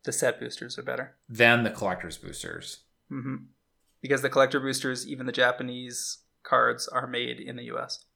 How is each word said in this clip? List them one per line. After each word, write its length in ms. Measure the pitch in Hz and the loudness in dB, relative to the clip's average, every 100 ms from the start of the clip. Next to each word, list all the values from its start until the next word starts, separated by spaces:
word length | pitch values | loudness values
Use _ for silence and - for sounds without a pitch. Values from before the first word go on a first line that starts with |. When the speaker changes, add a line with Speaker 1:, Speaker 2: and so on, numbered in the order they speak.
Speaker 1:
The 80 | - | -4
set 260 | - 131 - | 0 0 0
boosters 400 | 120 - 120 - | -10 -10 -10 -8
are 40 | |
better. 340 | 127 123 131 _ - | -6 -6 -8 _ -14
Speaker 2:
Than 360 | 113 117 120 | 6 8 8
the 60 | 113 | 4
collector's 480 | - 101 90 82 - | 0 -2 -2 -6 -12
boosters. 600 | 87 - 50 - - - _ _ _ | -12 -10 -10 -10 -12 -16 _ _ _
Speaker 1:
Mm-hmm. 260 | 139 131 135 - _ _ _ _ _ | -8 -6 -8 -12 _ _ _ _ _
Because 180 | 131 135 | -2 0
the 80 | 131 | 2
collector 320 | 135 135 143 | 4 6 4
boosters, 480 | 135 131 135 123 - | 0 -2 -2 -4 -6
even 160 | 131 | -6
the 80 | 127 | -4
Japanese 840 | 123 123 123 127 123 127 117 - - _ _ | 4 4 2 -6 -8 -10 -8 -8 -10 _ _
cards, 440 | - 127 120 120 - | 2 4 4 2 -2
are 180 | 127 127 | -4 -2
made 340 | 120 123 120 | -4 -4 -6
in 160 | - 123 | -10 -12
the 80 | |
U 140 | 120 123 | -8 -8
S. 260 | 120 - _ | -8 -12 _